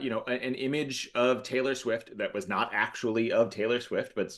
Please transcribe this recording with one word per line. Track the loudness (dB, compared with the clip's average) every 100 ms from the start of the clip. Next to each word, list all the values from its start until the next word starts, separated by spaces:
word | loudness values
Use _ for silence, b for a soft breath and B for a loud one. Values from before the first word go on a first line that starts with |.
you | 0
know, | -2 -2
a, |
an | -2 -2 -2
image | -2 0 -2 -4 -4
of | 2 4 4
Taylor | 0 0 0 0
Swift | 0 -2 -4 -4
that | -2
was | -2 -2
not | 0 0
actually | 0 0 0 0 2 4
of | 4 2
Taylor | 2 0 0
Swift, | 0 -2 -2 -2
but, | -4